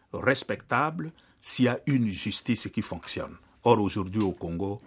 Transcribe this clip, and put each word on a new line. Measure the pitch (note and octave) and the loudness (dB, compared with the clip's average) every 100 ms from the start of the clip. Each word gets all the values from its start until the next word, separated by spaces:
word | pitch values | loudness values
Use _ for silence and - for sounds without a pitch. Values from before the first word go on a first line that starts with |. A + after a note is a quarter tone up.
| _ | _
respectable, | - G#2+ C3+ - G2+ - A#2+ D3+ E3 D#3+ - _ _ | 0 2 2 -2 -8 0 0 0 -4 -10 -14 _ _
s'il | - - B2 | -6 2 2
y | |
a | B2 - | 2 0
une | C3+ A2 | 2 2
justice | F2+ G#2+ - - A2+ G2 | -2 -4 -4 -2 -2 -2
qui | - | -6
fonctionne. | - F2 - G2 - - - _ | -6 -8 -8 -8 -8 -12 -20 _
Or, | A#2+ A2+ | 4 6
aujourd'hui | G2 G#2 F#2 G#2+ | 4 0 -2 0
au | G2 | 0
Congo, | - E2+ E2+ G2 G2+ | 0 -6 -4 -4 -6